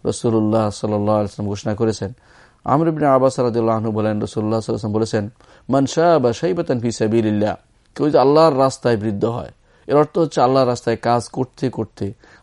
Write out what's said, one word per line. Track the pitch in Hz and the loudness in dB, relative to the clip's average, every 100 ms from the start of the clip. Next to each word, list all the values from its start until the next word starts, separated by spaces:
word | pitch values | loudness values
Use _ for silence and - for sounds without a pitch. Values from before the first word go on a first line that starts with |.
| - | -6
রাসূলুল্লাহ | - 120 113 107 110 107 | -2 0 2 2 0 0
সাল্লাল্লাহু | - 107 104 104 107 | -4 -4 -2 0 0
আলাইহি | 101 | -2
ওয়াসাল্লাম | - 104 | -6 -8
ঘোষণা | 101 107 104 | -6 -6 -2
করেছেন। | 110 104 98 - _ _ _ _ | -2 -2 -8 -12 _ _ _ _
আমর | - 139 165 | -2 0 0
ইবনে | 156 147 | 0 2
আব্বাস | 131 131 131 | 4 2 0
রাদিয়াল্লাহু | 123 113 113 113 | -2 0 0 0
আনহু | 113 | -2
বলেন, | 107 107 107 | -2 -2 -2
রাসূলুল্লাহ | 110 113 107 113 | -4 -4 -2 -2
সাল্লাল্লাহু | 110 113 107 107 | -4 -4 -2 -2
আলাইহি | 110 | -2
ওয়াসাল্লাম | 110 104 | -2 -4
বলেছেন, | - _ - - | -10 _ -16 -2
"মান | 135 135 | 0 0
শাবা | 165 170 160 123 | 2 2 4 2
শাইবাতান | 110 170 175 165 123 | 0 -2 -2 -2 -2
ফি | 117 | -2
সাবিলিল্লাহ," | 107 107 113 110 104 104 92 _ _ _ - | -2 2 2 2 0 0 -2 _ _ _ -4
কেউ | 147 | 2
যদি | 147 | 4
আল্লাহর | 135 151 160 135 | 4 6 4 4
রাস্তায় | 135 - 123 113 | 0 0 0 0
বৃদ্ধ | 110 101 107 | -2 -2 -2
হয়, | 120 - - _ _ - | -4 -10 -18 _ _ 0
এর | 143 | 0
অর্থ | 151 180 | 2 0
হচ্ছে | 156 - | -2 2
আল্লাহর | 127 135 123 | 2 4 2
রাস্তায় | 120 - 110 | 0 -2 -2
কাজ | 117 120 - | 0 0 -2
করতে | 131 127 - 135 | -6 -8 -4 -6
করতে, | - 107 - 98 - _ - | -4 -8 -8 -10 -10 _ -6